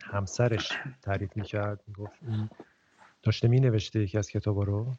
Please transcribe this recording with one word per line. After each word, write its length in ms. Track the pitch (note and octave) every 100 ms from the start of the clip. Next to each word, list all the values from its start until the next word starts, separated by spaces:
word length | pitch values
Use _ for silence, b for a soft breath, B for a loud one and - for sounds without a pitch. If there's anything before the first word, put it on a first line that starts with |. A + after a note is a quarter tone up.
همسرش 720 | - G2+ G2 - A#2+ A2+ - - C#3 -
تعریف 340 | - G2 G2+ A2
می‌کرد، 440 | G2+ G#2 G#2 G#2 -
می‌گفت 360 | G2+ G#2 - C3
این 220 | G#2+ G#2+ b b b b b b _
داشته 260 | A2 - A#2+
مینوشته 520 | B2+ C3 A2 - A2
یکی 180 | G2+ G#2+
از 120 | G2
کتابا 320 | G#2+ G#2+ G2+
رو 300 | G2+ G2+ A#2+